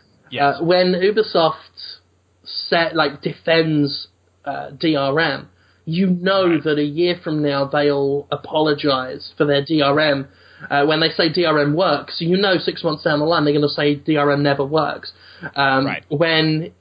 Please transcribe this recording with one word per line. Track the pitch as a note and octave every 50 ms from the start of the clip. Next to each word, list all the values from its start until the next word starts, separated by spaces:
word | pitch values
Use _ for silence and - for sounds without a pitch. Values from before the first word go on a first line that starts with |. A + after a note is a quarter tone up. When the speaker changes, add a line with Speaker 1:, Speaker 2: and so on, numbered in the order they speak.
| _ _ _ _ _ -
Speaker 1:
Yes. | B2+ - C#3+ C#3+ C#3+ C#3+
Speaker 2:
Uh, | E3+
when | E3 F3+ F3+ F#3 F3+
Ubisoft | F#3 F3 F#3 G#3 G#3 A3 G#3+ - - F3 D#3+ D#3 - - - - _ - - - - - _ _ _ _ _ _ _ _ _
set, | - - - - - F#3 E3+ E3 D#3+ D#3+
like, | D#3+ D3+ C#3+ C#3+ -
defends, | - E3+ D3 - - E3 E3 E3 D#3+ D#3+ D3+ D3 C#3+ C#3 C#3+ - - - _ _ _ _ _ _ -
uh, | C#3+ D3 C#3+ C#3+ C#3+
D | D3 C3 E3+ D#3+ D3+
R | C#3 C#3 C#3 C#3 D#3
M, | E3 D3 C3+ C#3 C#3+ - _ _ _ _ _ _ -
you | D#3+ E3 F3+ G3 F#3
know | F3+ F3 F3+ F#3+ G3 F#3+ F#3 F3
Speaker 1:
Right. | E3 D3 C#3
Speaker 2:
that | D#3 D3 D3
a | D3
year | D3 D3 E3 F3+ F3 F3 F3
from | - E3+ D#3 D3+
now | D3 C#3+ C#3 C#3 C#3
they'll | C3+ D3+ D3 D3 D3 C#3+ C#3+ C#3 C#3 C#3 C#3+ - -
apologize | D3 - - - - D#3 D#3 D#3 D3 C#3+ D3+ C#3+ C3+ C3 B2+ C3 C#3+ - - - -
for | - D3+
their | D3 C#3+ C#3+ C#3
D | - D#3+ D3+
R | C#3 C#3 C#3+ D3+
M. | D#3 D3+ C#3 C#3 C3+ - - _ - - - - - -
Uh, | C#3+ C#3+ D3
when | D#3 D#3 D#3+
they | D#3+ D#3
say | - - F3 D#3+
D | - F3+ E3+
R | D#3 D#3 D3
M | C#3+ D3 D3
works, | E3+ F#3+ E3+ D3 C3+ - - - -
you | E3+ E3 F#3
know | F#3+ G3+ G3 F#3 D#3
six | - - - - -
months | D#3+ D#3 D3 -
down | E3 D3+ D3
the | D3
line | D#3+ E3+ D#3+ D3
they're | D3 D3
gonna | D3 D3 C#3+
say | - D#3+ D3 D3 D3
D | C#3+ - E3 D#3
R | D3 C#3+ C#3+
M | C#3+ C#3+
never | C#3+ C#3+ C#3 C#3+ C3+
works. | C#3 D#3 D#3+ C#3+ - - - - - - - - - - - E3+ C#3+ -
Um, | - C#3 C3+ C3+ C3+ C#3
Speaker 1:
Right. | B2 F#2 D2 - -
Speaker 2:
when | D3+ C#3+ E3 E3 D#3+ D#3 D#3 D#3 D#3 D#3 E3+ - - -